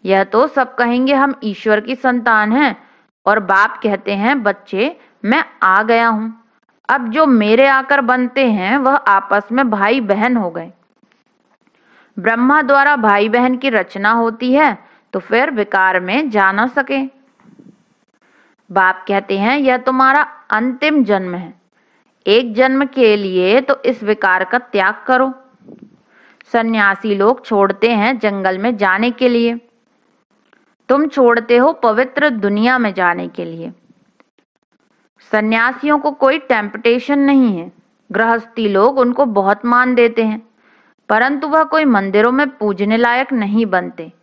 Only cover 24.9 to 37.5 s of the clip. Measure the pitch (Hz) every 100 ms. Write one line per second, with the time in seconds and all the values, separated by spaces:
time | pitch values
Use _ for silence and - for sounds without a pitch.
24.9 | 214 - 254 262 262 _ _ - - -
25.9 | _ _ _ _ _ - 233 226 226 202
26.9 | 196 220 202 202 262 - 208 196 196 226
27.9 | 226 214 262 214 202 190 185 214 226 196
28.9 | 185 240 240 254 240 233 233 _ _ _
29.9 | _ _ _ _ _ _ _ _ _ _
30.9 | 269 302 285 247 233 226 240 262 320 240
31.9 | 214 254 269 294 233 202 208 226 254 226
32.9 | 185 180 175 175 - 170 165 170 180 _
33.9 | _ _ _ _ _ _ _ _ _ _
34.9 | _ _ _ _ 214 214 226 233 254 285
35.9 | 294 294 285 269 302 - 233 208 214 226
36.9 | 240 247 285 277 277 247